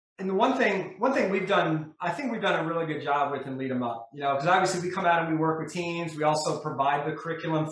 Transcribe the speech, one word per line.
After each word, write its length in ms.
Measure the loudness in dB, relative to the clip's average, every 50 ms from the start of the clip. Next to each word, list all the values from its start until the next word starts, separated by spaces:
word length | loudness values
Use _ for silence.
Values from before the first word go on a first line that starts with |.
| _ _ _ -6
and 100 | -4 0
the 60 | 2
one 240 | 4 4 4 4 2
thing, 380 | 2 2 0 0 -4 -6 -4 -2
one 160 | 0 2 2
thing 160 | 2 2 2
we've 180 | 0 0 0 2
done, 460 | 2 2 2 2 0 -2 -4 -6 -10 -6
I 120 | -4 -4
think 200 | -4 -2 -4 -4
we've 120 | -2 0
done 200 | 0 0 0 0
a 60 | 0 -2
really 160 | -2 -2 -2
good 180 | -2 -4 -4
job 300 | -2 0 2 2 2 0
with 140 | -2 -4 -4
in 100 | -6 -6
Lead 140 | -6 -4 -2
'em 120 | -2 -2
Up, 280 | -2 -2 -4 -6 -10 -12
you 80 | -8 -2
know, 160 | 0 0 0
'cause 100 | 2 4
obviously 400 | 4 4 4 4 2 2 0 -2
we 80 | -2 -2
come 120 | 2 4
out 160 | 4 4 4
and 100 | 2 2
we 60 | 2 2
work 240 | 2 2 2 0
with 100 | -4 -4
teams. 420 | -4 -4 -4 -2 -2 -4 -4 -4 -2
We 100 | 0 2
also 360 | 2 2 2 0 0 -2 -2
provide 500 | -4 -4 -2 0 2 2 2 0 0 -4
the 60 | -4
curriculum 540 | -4 -6 -6 -6 -4 -2 0 0 0 0 -2